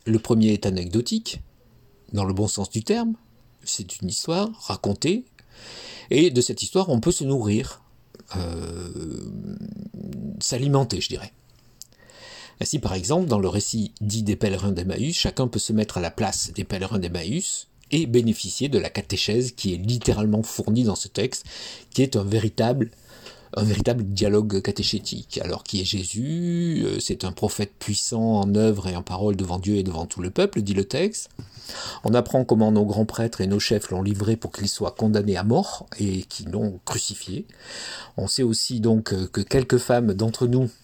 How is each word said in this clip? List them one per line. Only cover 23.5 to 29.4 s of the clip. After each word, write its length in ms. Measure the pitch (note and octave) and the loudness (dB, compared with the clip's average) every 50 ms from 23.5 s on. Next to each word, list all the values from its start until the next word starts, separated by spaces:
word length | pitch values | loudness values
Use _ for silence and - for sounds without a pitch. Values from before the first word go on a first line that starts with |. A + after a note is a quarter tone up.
| - | -2
un 80 | - G#2 | 0 2
véritable 400 | G#2+ G#2 G2+ G2+ B2 A#2+ B2 G#2+ | 2 4 4 4 2 2 2 0
dialogue 580 | F#2+ G2+ F#2+ G#2+ G2+ G2+ G#2 G#2+ G#2+ G2+ F#2+ | -2 0 2 2 4 6 4 4 4 0 0
catéchétique. 800 | - - G2+ - - - - G#2 - - - A#2+ A#2+ - - - - | 0 0 -2 0 -2 -2 -2 -2 -4 -6 -8 -8 -10 -8 -8 -6 -4
Alors, 200 | F2+ - - - | -4 -6 -6 -6
qui 180 | - - G2 | -6 -4 -2
est 40 | F#2+ | -2
Jésus ? 1000 | F#2 - G2 F#2 - - G#2 B2 C#3+ D#3+ E3+ F3 F3 E3+ E3+ F3 E3+ D#3+ - A2 | -2 -2 -2 -4 -4 -4 -4 -4 -2 -2 -2 -2 0 0 0 0 0 0 0 0
Euh, 140 | G2+ G2 G2 | -2 -2 -2
c'est 240 | - - - - - | -2 -4 -4 -4 -4
un 80 | F#2 | -6
prophète 400 | F2 - - G#2 - - G#2 - - - | -4 -2 -2 -2 0 -2 -4 -6 -6 -12
puissant 600 | - - G#2 G2 - - - A2+ A2+ A2+ A2 G#2 | -6 -4 -2 -2 -2 -2 -2 0 2 2 4 4
en 160 | G2 G2+ G2+ | 4 4 4
œuvre 320 | G#2+ G#2+ A2 G#2+ G2 F#2 F#2+ | 4 6 4 4 2 -2 -4
et 80 | F2+ | -4
en 80 | F2 F2+ | -4 -6
parole 320 | - F#2 F#2 G#2 G#2+ G2+ | -6 -4 0 0 0 2
devant 240 | F#2 | 0